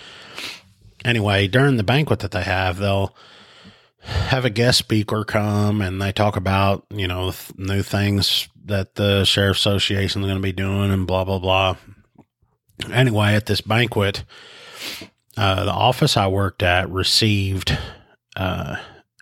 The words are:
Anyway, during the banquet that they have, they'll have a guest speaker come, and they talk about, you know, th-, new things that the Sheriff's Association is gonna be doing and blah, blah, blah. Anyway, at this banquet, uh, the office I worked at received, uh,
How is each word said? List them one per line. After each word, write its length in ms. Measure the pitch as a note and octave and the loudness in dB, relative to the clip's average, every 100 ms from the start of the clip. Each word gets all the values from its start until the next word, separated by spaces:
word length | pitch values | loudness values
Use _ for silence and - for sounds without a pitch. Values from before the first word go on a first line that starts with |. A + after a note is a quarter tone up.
| - - - - - - - _ - _ A#2 | -20 -20 -18 -14 -14 -14 -20 _ -20 _ 0
Anyway, 420 | A#2 G2+ G2 G2+ | 2 2 2 4
during 300 | B2+ C#3+ B2 | 4 4 2
the 60 | |
banquet 360 | F#2 C3 D3+ G#2+ | 2 0 2 -2
that 120 | G2+ | -2
they 120 | G2 | -4
have, 340 | F2 F#2 F#2 F2+ | -2 0 0 0
they'll 380 | G2+ G2 G2 - - - - - - - _ _ | 0 0 -2 -6 -20 -20 -20 -20 -20 -20 _ _
have 440 | - - - C3 B2 | -6 -4 0 0 0
a 40 | |
guest 280 | G#2 A#2+ B2+ | 2 2 2
speaker 480 | - A2 G#2 G#2+ G#2 | 2 0 0 -4 -2
come, 560 | G#2+ G#2 G#2 G#2 G#2 | -2 0 0 2 0
and 200 | F#2 F#2+ | -2 -2
they 100 | G2 | -4
talk 260 | G2 G#2 G2+ | 0 0 0
about, 480 | F#2 G2 G2 G2 - | 0 2 2 0 -6
you 180 | G#2 F#2 | -6 -4
know, 240 | F#2 F#2 | -4 -6
th-, 260 | - - - | -6 -14 -10
new 240 | F#2+ G2 | -4 -4
things 640 | G2 G2+ G2+ G2+ - - - _ G2 | -2 0 0 2 0 -2 -4 _ -6
that 300 | G2+ F#2+ - | -4 -4 -2
the 300 | G2+ G2+ F#2+ | 2 4 2
Sheriff's 340 | - G2+ F#2 | 2 2 2
Association 640 | G#2 G2 - G2 F#2+ G2+ | 0 0 0 -2 -2 -2
is 60 | G2 | -4
gonna 120 | F#2+ | -2
be 120 | G2 | -4
doing 400 | F#2 F#2+ G2 G2 | -4 -2 0 0
and 160 | G2 F#2 | 0 0
blah, 160 | F#2 F#2+ | -2 0
blah, 140 | F#2+ | -2
blah. 360 | F#2 F#2+ F#2+ F#2 - - _ - _ _ _ _ _ - - | 2 2 2 -2 -10 -20 _ -20 _ _ _ _ _ -14 -4
Anyway, 400 | A2 B2+ G#2+ G#2 | 2 2 4 4
at 140 | G#2+ G#2 | 2 0
this 140 | G2+ | -2
banquet, 640 | - A2 A#2 A2 G2 - - - - - - - - - - _ _ - | 0 2 2 2 -2 -2 -12 -20 -20 -20 -20 -14 -14 -14 -16 _ _ 0
uh, 300 | G2 F#2+ G2 | 0 2 -2
the 60 | |
office 440 | F#2 A2+ B2+ D3 A#2+ | 2 2 4 2 2
I 120 | G2 | 2
worked 360 | F#2+ G2 - | 0 -2 0
at 260 | F2+ F2+ F#2 | 2 2 0
received, 880 | F#2 F2+ - A2 G2+ G2 F#2 - - - - _ _ _ - | -2 0 2 2 0 0 -2 -2 -4 -4 -14 _ _ _ -6
uh, 400 | F#2 F2 - - - - _ _ | -4 -4 -6 -8 -12 -20 _ _